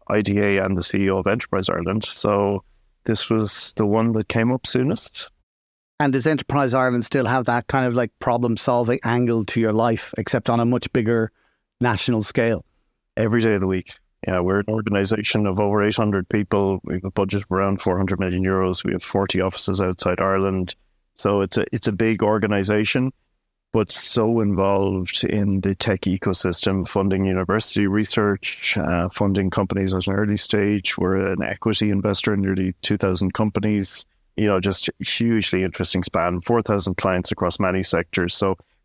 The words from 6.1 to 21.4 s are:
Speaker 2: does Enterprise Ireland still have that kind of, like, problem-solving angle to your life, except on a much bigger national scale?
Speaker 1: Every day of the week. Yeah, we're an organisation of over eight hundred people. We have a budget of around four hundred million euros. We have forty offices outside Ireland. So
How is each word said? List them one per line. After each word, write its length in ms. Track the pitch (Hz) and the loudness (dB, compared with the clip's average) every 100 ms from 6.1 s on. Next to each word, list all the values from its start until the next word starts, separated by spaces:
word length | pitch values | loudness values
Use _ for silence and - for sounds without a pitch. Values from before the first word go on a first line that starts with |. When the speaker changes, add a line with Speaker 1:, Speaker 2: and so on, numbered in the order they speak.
Speaker 2:
does 120 | 131 156 | 2 2
Enterprise 480 | 147 - 139 135 | 0 0 0 2
Ireland 320 | 131 127 123 113 | 2 2 0 0
still 220 | 139 113 | 0 2
have 180 | 127 120 | 0 2
that 220 | 120 - | 0 0
kind 180 | 135 127 | 0 2
of, 80 | |
like, 160 | 120 117 - | 0 -2 -2
problem-solving 840 | - 117 120 110 - 120 117 123 | 0 2 2 0 0 2 2 0
angle 420 | - 120 120 113 104 | 0 2 2 0 0
to 160 | 117 | 0
your 120 | 110 | 2
life, 420 | 107 117 113 - - | 2 2 0 -4 -8
except 320 | 104 127 - | -2 -2 0
on 100 | 117 | 2
a 60 | 117 | 2
much 260 | 123 - | 0 0
bigger 380 | 131 110 117 110 _ _ _ _ - | -2 0 0 -2 _ _ _ _ -2
national 440 | 120 104 - 113 | 0 0 0 0
scale? 420 | 104 - 117 98 - _ _ _ _ - | 0 0 0 0 -6 _ _ _ _ -2
Speaker 1:
Every 260 | 110 117 | 2 2
day 120 | 110 | 4
of 80 | 101 | 2
the 60 | 95 | 0
week. 300 | 92 - - _ _ - | -2 -4 -14 _ _ -2
Yeah, 120 | 92 | 0
we're 200 | 90 98 | 2 0
an 100 | 104 | 0
organisation 800 | 110 104 98 98 107 104 110 101 | -2 0 0 0 -2 0 0 0
of 120 | 92 | 0
over 240 | 104 104 | 0 2
eight 120 | 104 104 | 2 2
hundred 340 | 107 98 90 | 0 0 0
people. 500 | 107 98 101 98 92 | -2 0 0 2 -2
We 100 | - | -4
have 120 | 90 95 | -6 -4
a 40 | |
budget 320 | 104 95 101 | -2 0 -2
of 100 | - | -2
around 300 | 92 98 98 | 0 0 0
four 160 | 95 92 | 0 0
hundred 220 | 95 92 | 0 -2
million 240 | 92 90 | -2 0
euros. 400 | 92 95 95 90 | 0 2 0 -2
We 80 | - | -4
have 100 | 90 | -4
forty 400 | - 98 95 92 | -2 -2 0 0
offices 400 | 92 - - 95 | -2 -2 -2 0
outside 400 | 92 90 - 90 | -2 -2 -2 0
Ireland. 540 | 95 95 95 95 90 - _ _ _ - | 2 2 0 -2 -4 -10 _ _ _ -4
So 260 | 101 101 | 0 2